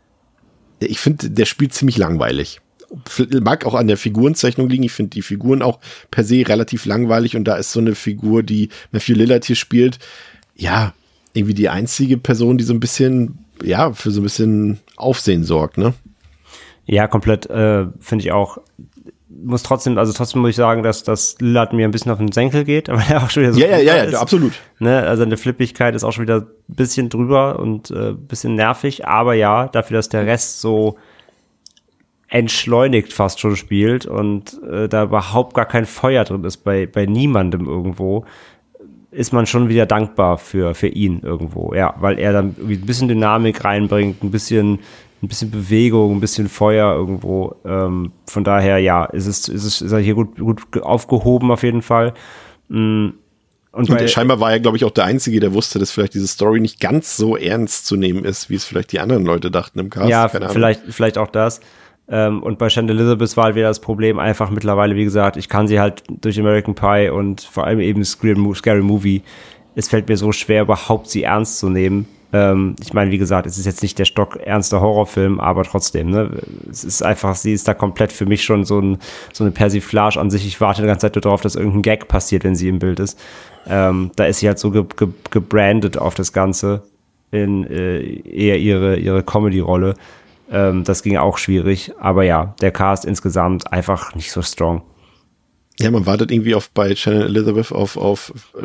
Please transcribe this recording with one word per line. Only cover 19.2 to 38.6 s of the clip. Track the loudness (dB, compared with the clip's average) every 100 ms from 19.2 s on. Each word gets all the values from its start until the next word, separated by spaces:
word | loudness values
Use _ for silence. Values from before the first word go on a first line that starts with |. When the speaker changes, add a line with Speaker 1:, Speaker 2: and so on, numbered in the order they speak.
| _
Speaker 2:
Muss | -12 -4 -4
trotzdem, | -2 -2 0 0
also | 0
trotzdem | -2 -2 0
muss | 0
ich | 2
sagen, | 2 2
dass, | 0 -2
dass | -2 -2 -4 -2
Lillard | 0 2 2
mir | 0 0
ein |
bisschen | 0 -2
auf | -2
den | -2
Senkel | 0 0 0
geht, | 0 -2 0
<laughs> |
aber | 0
er | 2 2
auch | 0
schon | 2
wieder | 4
so | 4
Speaker 1:
Ja, | 6
ja, | 6
Speaker 2:
drüber | 6
Speaker 1:
ja, | 4
ja, |
Speaker 2:
ist. | 2 0
Speaker 1:
absolut. | 2 2 2 -2 -14 -2
Speaker 2:
Ne, | 2 2
also | 2 2
seine | 0 0
Flippigkeit | -2 -2 -4 0 -2 0
ist | -4
auch |
schon | -4
wieder | 0 0
ein | -2 _ -8 -2
bisschen | -2 -2 -2
drüber | -2 2 2 2 -2
und, | -4 -6 -6
äh, | -6 -6
ein | -6 -10
bisschen | -8 -4 0
nervig, | 0 0 -4 -4 0
aber | 2 2
ja, | 2 2 2 0
dafür, | -4 -2 -4
dass | -2
der | -2 0
Rest | -2 -4 -6
so | -2 0 0 -4 _ _ _ _ _ _ _ _ _ _ _ _ _
entschleunigt | 0 0 -2 0 2 4 2 0
fast | -2 -2 0
schon | -2 -2
spielt | -2 2 2 0 -4
und, | -4 -2 -4 -8 -16
äh, | -8 -4 -2
da | 0
überhaupt | 0 0 0 -2 0
gar | -2 0
kein | -2 -2
Feuer | -2 2 2
drin | 0 -2
ist | -6 -6
bei, | -2 -2 0
bei | -2 0
niemandem | 2 2 2 0 -2 -4
irgendwo, | -4 -4 -4 -2 -4 -6 -18 -20 _